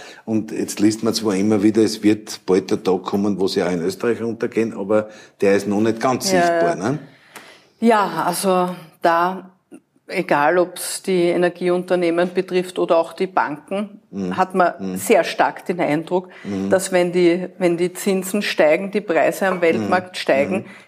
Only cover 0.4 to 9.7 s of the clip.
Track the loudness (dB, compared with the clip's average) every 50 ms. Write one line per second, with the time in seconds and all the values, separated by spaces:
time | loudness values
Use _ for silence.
0.4 | -2 -4 -4 -6 -6 -4 -2 2 2 2 2 2 -2 -2 -2 0 0 -2 0 0
1.4 | 2 2 2 4 4 4 4 4 2 2 0 0 2 2 2 2 -2 -14 -14 -8
2.4 | -2 2 2 2 2 0 -4 -2 0 0 0 0 -2 -2 -2 0 0 0 0 0
3.4 | -2 0 0 0 0 0 -2 -2 -2 -4 -4 -2 -2 -2 -2 -2 -4 -6 -6 -4
4.4 | -6 -4 -2 -2 -2 -2 -4 -6 -2 0 0 0 0 -2 -8 -20 -20 -18 _ 0
5.4 | 2 4 4 4 2 0 0 0 2 0 0 0 0 -2 -2 0 -2 0 2 2
6.4 | 4 4 2 2 2 0 0 -2 -2 -4 -4 -4 -6 -14 -20 _ _ _ -20 -20
7.4 | -20 -20 -20 -20 _ _ _ 0 2 4 4 4 2 0 -2 -4 -2 -2 -2 -2
8.4 | 0 0 2 2 0 0 -4 -8 -14 -20 _ _ 0 2 2 2 2 0 -2 -6
9.4 | -12 -18 _ _ _ _